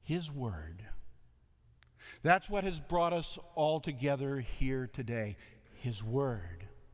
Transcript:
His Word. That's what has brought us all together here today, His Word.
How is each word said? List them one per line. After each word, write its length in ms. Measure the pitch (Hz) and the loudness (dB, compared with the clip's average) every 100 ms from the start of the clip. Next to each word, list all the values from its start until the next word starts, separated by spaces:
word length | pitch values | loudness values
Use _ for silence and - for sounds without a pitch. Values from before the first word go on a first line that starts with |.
His 280 | - 170 160 | -2 -4 -2
Word. 500 | 143 123 85 78 85 107 - - - - - _ _ - - - - - - | -4 -4 -4 -8 -12 -6 -4 -4 -14 -20 -20 _ _ -20 -20 -20 -20 -20 -2
That's 260 | 151 190 - | 6 6 6
what 140 | 202 | 0
has 160 | 190 165 | 0 -2
brought 320 | 143 175 170 | 0 4 4
us 260 | 170 160 - - | 2 -2 -8 -10
all 280 | - 156 160 | 2 4 4
together 580 | 165 135 143 139 139 139 | 0 0 0 2 0 -2
here 500 | 120 - 135 131 127 | -2 2 2 2 -2
today, 420 | - 117 117 107 101 - - - | -4 -4 -2 -2 -6 -14 -20 -20
His 280 | - 123 104 | -6 -4 -4
Word. 640 | 110 127 139 113 87 85 - - - | 0 0 2 -2 -6 -10 -12 -16 -20